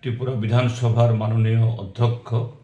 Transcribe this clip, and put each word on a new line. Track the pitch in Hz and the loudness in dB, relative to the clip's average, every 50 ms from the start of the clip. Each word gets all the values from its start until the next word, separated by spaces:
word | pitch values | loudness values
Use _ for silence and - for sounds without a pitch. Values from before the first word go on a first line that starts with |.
ত্রিপুরা | - 127 113 120 131 127 117 107 107 | -6 -6 -6 -6 -6 -6 -4 -4 -2
বিধানসভার | 107 117 123 127 120 - - 120 117 110 113 117 120 117 110 | 0 0 2 2 0 -2 -2 0 0 2 4 4 4 2 2
মাননীয় | 110 107 113 113 110 110 113 117 113 113 110 107 98 | 0 0 0 2 2 2 4 4 2 2 0 -2 -8
অধ্যক্ষ | 98 - - 120 117 117 - - - 113 117 117 - - - | -12 -4 0 0 0 0 -2 -6 -4 -4 -4 -4 -4 -10 -18